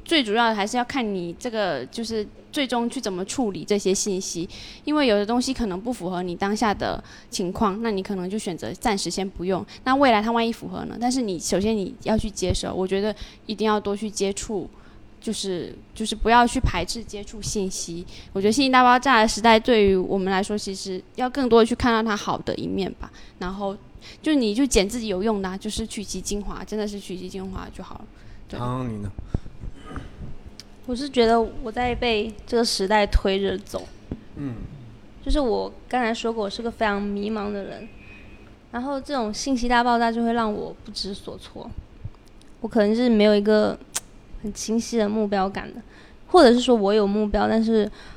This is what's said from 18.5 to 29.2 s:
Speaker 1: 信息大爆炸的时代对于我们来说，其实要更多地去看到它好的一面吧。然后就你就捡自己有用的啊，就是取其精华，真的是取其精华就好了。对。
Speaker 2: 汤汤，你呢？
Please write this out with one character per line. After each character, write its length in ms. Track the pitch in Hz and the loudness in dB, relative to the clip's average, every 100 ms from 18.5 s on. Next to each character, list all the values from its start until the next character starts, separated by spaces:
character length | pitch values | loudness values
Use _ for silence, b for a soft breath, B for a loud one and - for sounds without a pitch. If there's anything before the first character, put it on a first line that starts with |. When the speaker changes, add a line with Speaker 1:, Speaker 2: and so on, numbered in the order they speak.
Speaker 1:
信 120 | 226 | 4
息 60 | 269 | 6
大 120 | 254 | 8
爆 160 | 247 247 | 8 6
炸 220 | 269 247 | 6 6
的 80 | 220 | 6
时 120 | 220 | 4
代 180 | 226 226 | 6 6
对 260 | 226 233 | 6 6
于 120 | 202 190 | 6 4
我 200 | 185 196 | 2 0
们 140 | 190 | 0
来 120 | 190 | 0
说， 140 | 202 208 | 0 -4
其 180 | 208 | -6
实 280 | 190 196 185 - - | -8 -8 -8 -10 -4
要 120 | 254 | -4
更 200 | 254 254 | 0 6
多 120 | 226 | 6
地 60 | 226 | 6
去 80 | |
看 180 | 240 247 | 4 2
到 160 | 226 226 | 2 2
它 80 | 208 | -2
好 220 | - 156 | -2 -4
的 160 | - | -4
一 120 | - 170 | -4 -4
面 240 | 190 185 | -2 -4
吧。 160 | - - b b - | -6 -14 b b -10
然 160 | 180 | -8
后 220 | 190 202 196 - - B B | -6 -6 -6 -14 -20 B B
就 100 | - | 2
你 220 | 302 226 | 2 2
就 100 | 208 | 2
捡 240 | 277 - 196 | 2 4 2
自 100 | 240 | -2
己 100 | 220 | -4
有 140 | 185 | 0
用 200 | 214 208 | 0 0
的 60 | 190 | -2
啊， 100 | 190 | -6
就 100 | 214 | -8
是 180 | - 220 | -6 -6
取 160 | - | -8
其 180 | 190 185 | -8 -8
精 200 | 185 208 | -6 -6
华， 240 | 196 196 | -6 -8
真 140 | 190 214 | -8 -6
的 100 | 208 | -4
是 100 | 202 | -6
取 180 | 196 180 | -10 -10
其 120 | 185 | -10
精 220 | 190 190 | -10 -10
华 180 | 185 - | -10 -12
就 100 | - | -14
好 120 | 185 - | -14 -14
了。 80 | - b b b - | -16 b b b -14
对。 100 | - | -8
Speaker 2:
汤 200 | 123 127 | -6 -4
汤， 100 | 127 | -6
你 140 | 110 | -6
呢？ 80 | 101 - | -8 -10